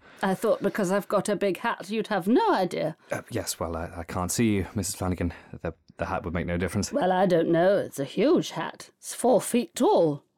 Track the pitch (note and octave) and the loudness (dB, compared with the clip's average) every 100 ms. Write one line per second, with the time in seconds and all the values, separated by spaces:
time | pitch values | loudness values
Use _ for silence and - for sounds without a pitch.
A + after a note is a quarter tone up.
0 | - - G3 F#3 A3 - G3 - F3+ G3+ | -18 -4 -2 0 0 2 0 0 0 0
1 | - G3+ F#3+ G#3 G3+ F3 A#3 G3+ E3+ A3 | 0 -2 0 0 0 0 -4 -4 -6 -4
2 | G#3 G3+ F3+ C4 A4 B3+ F3+ - D#3+ - | -2 -2 2 4 4 2 2 0 -4 -6
3 | - - - G#2+ F2+ - E2+ E2 F2 F2 | -10 -10 -6 -6 -6 -6 -4 -4 -8 -10
4 | E2+ F#2+ F#2 - A#2 G2+ E2+ G#2 F#2 - | -8 -4 -2 2 2 2 0 -4 -4 -4
5 | F#2 F2 F2 - - - E2+ - _ - | -4 -2 -2 -4 -16 -10 -10 -10 _ -8
6 | F2+ F#2 F2 F2 F2 F2 F2+ G#2+ F2 - | -4 -4 -4 -4 -2 -2 -2 -2 -2 0
7 | F#3 F#3 G3 F3 E3+ E3 F#3 F#3+ B2+ - | 2 2 4 4 4 4 4 2 0 -6
8 | C3+ - B3+ D4 - D#3+ E3 - - _ | -6 0 2 4 0 -6 -8 -10 -20 _
9 | - - C#3+ F#3+ - A#3+ A3+ - D#4+ D#4+ | -14 -2 2 2 2 -2 -2 0 4 4
10 | E3 C#3+ _ | 4 0 _